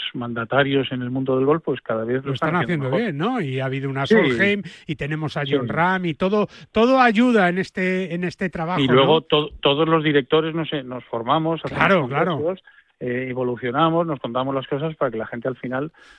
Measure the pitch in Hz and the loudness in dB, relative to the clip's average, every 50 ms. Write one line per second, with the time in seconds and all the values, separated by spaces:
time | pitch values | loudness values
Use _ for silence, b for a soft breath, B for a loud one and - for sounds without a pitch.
0 | - - - 139 120 120 117 117 113 107 127 135 143 139 139 139 127 - 135 127 | -8 -8 -8 -6 -6 -6 -6 -6 -4 0 0 2 2 2 2 0 0 -2 -4 -6
1 | 123 123 127 135 135 131 131 131 135 139 151 170 - 156 139 - - - 113 110 | -4 -4 -4 -2 0 0 2 2 2 2 2 0 0 -4 -4 -4 -4 -4 -4 -4
2 | 113 117 127 131 135 139 139 123 165 151 160 180 - - 175 151 139 127 135 190 | -2 -2 -2 -2 -2 -4 -4 -2 -2 0 0 0 0 0 -2 -2 -2 0 0 0
3 | 240 220 151 139 175 226 262 247 175 135 131 131 131 131 131 139 135 139 135 135 | -2 -2 -2 -2 -2 -2 -2 -2 -2 -4 -4 -4 -4 -4 -4 -4 -4 -4 -4 -4
4 | 139 131 220 220 - 139 123 117 190 202 202 202 185 170 B B B - 156 - | 0 4 4 4 4 4 2 2 2 2 0 0 -4 -8 B B B -8 -6 -6
5 | 143 143 156 156 156 147 - 156 143 139 143 139 127 117 - 156 165 180 190 185 | -4 -6 -4 -4 -4 -4 -4 -4 -2 0 0 -2 0 -2 0 0 2 2 2 0
6 | 180 170 151 - 185 190 208 208 202 B B B B B - 220 226 247 262 262 | -2 -4 -2 -2 0 0 2 0 0 B B B B B 2 2 4 6 6 6
7 | 254 240 214 208 247 254 240 214 185 175 175 185 180 - - 202 185 185 185 185 | 6 4 6 4 4 6 6 6 4 4 2 0 -4 -4 -4 -2 -2 0 0 -2
8 | 190 160 165 175 185 175 - - 196 180 - - 160 165 180 170 139 127 123 131 | -2 -4 -4 -4 -4 -4 -4 -4 -6 -4 -4 -4 -4 -2 0 0 2 4 6 6
9 | 135 135 156 160 156 - 160 151 151 147 - - - 147 143 143 160 160 160 165 | 6 6 4 2 2 2 0 0 0 -2 -6 -2 0 2 2 2 2 2 2 2
10 | 147 156 143 143 127 - 156 156 160 165 156 165 156 - 165 147 127 127 127 123 | 2 2 2 2 2 2 2 2 2 0 -2 -4 -4 -4 -6 -8 -8 -8 -10 -12
11 | 117 - - 117 113 120 143 160 160 160 165 156 - 139 - - 156 175 196 180 | -10 -8 -8 -6 -2 0 0 0 0 0 -2 -4 -6 -8 -4 0 2 4 4 2
12 | 143 120 131 143 175 180 165 139 151 170 190 - b b b b b b b _ | 2 0 0 0 0 0 0 -2 -2 -4 -4 -6 b b b b b b b _
13 | - 123 123 127 131 131 123 127 127 123 123 110 123 123 120 143 160 165 165 165 | -6 -4 -4 -4 -4 -6 -4 -4 -4 -4 -4 -4 -4 -4 0 2 2 2 2 2
14 | 170 165 147 123 - 123 117 127 131 135 139 135 123 - 151 139 147 160 156 - | 0 -2 -4 -6 -6 -4 -4 -2 -2 -2 -2 -4 -4 -4 -4 -4 -4 -6 -4 -2
15 | 151 127 110 110 110 - - 120 117 131 127 - - 123 127 131 147 160 b b | -2 -2 -2 -4 -8 -8 -8 -6 -6 -6 -6 -6 -6 -6 -6 -6 -6 -6 b b
16 | b b b | b b b